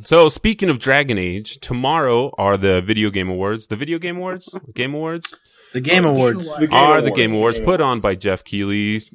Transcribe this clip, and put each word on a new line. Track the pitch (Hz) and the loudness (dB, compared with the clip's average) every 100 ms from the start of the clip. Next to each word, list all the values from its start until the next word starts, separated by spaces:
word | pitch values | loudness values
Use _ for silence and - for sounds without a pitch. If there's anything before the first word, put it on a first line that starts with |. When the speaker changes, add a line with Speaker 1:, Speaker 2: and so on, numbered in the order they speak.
Speaker 1:
So | - 165 160 | 2 6 6
speaking | - 214 214 185 | 4 -2 0 -2
of | 131 | -2
Dragon | 135 135 143 104 | 0 0 2 -2
Age, | 90 92 110 - | -2 -6 -10 -14
tomorrow | - 123 131 160 135 117 135 - | -8 -4 -2 0 0 0 0 -2
are | 98 101 | 0 2
the | 95 92 | 2 2
Video | 92 107 107 | 0 0 0
Game | 98 92 | -2 -4
Awards. | 90 98 110 - | -2 -4 -6 -8
The | 107 | -8
Video | 151 165 | -6 -6
Game | 175 175 | -6 -8
Awards? | 180 185 - 185 | -8 -12 -14 -18
Speaker 2:
<laughs> | 131 | -14
Speaker 1:
Game | - 135 | -8 -6
Awards? | 147 160 170 165 - _ _ _ | -6 -8 -8 -12 -18 _ _ _
Speaker 3:
The | 127 | -8
Game | 131 180 | 0 2
Speaker 2:
Oh, | 165 | 4
Game | 135 | 4
Speaker 3:
Awards. | 127 104 87 | 2 0 -6
Speaker 2:
Awards. | - | -4
Speaker 4:
The | 151 | 2
Game | 127 | 4
Speaker 1:
Are | 143 156 | 6 4
the | 139 | 2
Speaker 4:
Awards. | 127 | 2
Speaker 1:
Game | 113 | 2
Awards | 107 113 113 | 2 2 2
Speaker 4:
Game | 110 | 0
Speaker 1:
put | 180 | 2
on | 143 120 | 0 0
Speaker 4:
Awards. | |
Speaker 1:
by | 104 92 | -2 -2
Jeff | 101 95 | -2 -4
Keighley, | - 101 101 104 104 107 - | -4 -6 -2 -2 -2 -4 -6